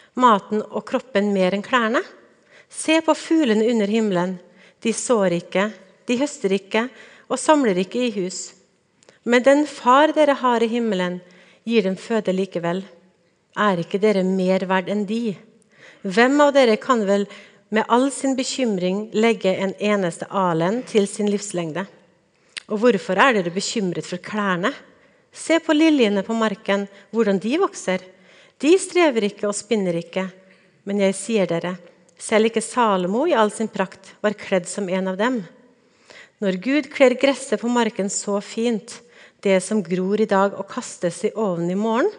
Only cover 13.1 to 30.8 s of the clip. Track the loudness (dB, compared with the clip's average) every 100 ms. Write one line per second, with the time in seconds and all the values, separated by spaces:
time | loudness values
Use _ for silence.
13.1 | _ _ _ _ -2 0 0 -2 0 2
14.1 | 2 0 0 2 0 0 -2 -2 -4 -4
15.1 | -4 -4 -8 -12 _ _ _ -20 -12 -2
16.1 | 2 4 6 4 6 4 4 2 0 2
17.1 | 0 -2 -8 -20 _ _ -2 2 2 2
18.1 | 0 -2 -2 -4 -2 -2 0 0 -2 -4
19.1 | 0 2 2 0 0 -2 -2 -2 0 -2
20.1 | -4 -6 -2 0 2 0 -2 -2 0 0
21.1 | -2 -2 -2 -4 -8 -6 -8 -10 -14 _
22.1 | _ _ _ _ -20 -8 0 2 2 0
23.1 | 2 4 2 -2 -4 -6 -4 -4 -4 -8
24.1 | -10 -8 -6 -4 -2 -4 -6 -12 _ _
25.1 | _ _ -10 0 0 2 2 4 4 2
26.1 | 0 -2 -2 -2 -2 -2 -2 -2 -12 -6
27.1 | -2 0 0 -2 -2 -2 -4 -6 -6 -6
28.1 | -20 _ -20 _ _ 2 2 2 2 2
29.1 | 2 -2 -2 -4 -4 -4 -2 0 -4 -4
30.1 | -6 -6 -10 -20 _ _ _